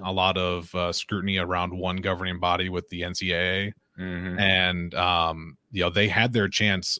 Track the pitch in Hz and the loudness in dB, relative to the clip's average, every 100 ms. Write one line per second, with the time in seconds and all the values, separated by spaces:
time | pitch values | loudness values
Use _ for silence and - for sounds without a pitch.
0 | 92 95 92 92 90 90 87 90 87 85 | -2 2 2 2 0 -2 -4 -2 -2 -2
1 | - 101 98 95 90 90 90 92 90 92 | -4 -2 0 0 0 0 -2 -2 -2 -2
2 | 95 90 92 90 87 90 92 90 - 87 | -2 -2 -2 0 2 2 0 -4 -6 -6
3 | 87 90 92 87 92 95 101 - _ - | -6 -4 -2 0 0 0 -4 -8 _ -10
4 | 92 87 90 90 98 92 90 90 87 82 | -8 -6 -4 2 4 4 4 0 -4 0
5 | 90 85 82 82 80 69 _ 95 87 95 | 2 2 2 -2 -10 -18 _ -2 0 2
6 | 104 113 120 117 98 - 107 95 - | 2 4 2 2 0 2 2 0 -2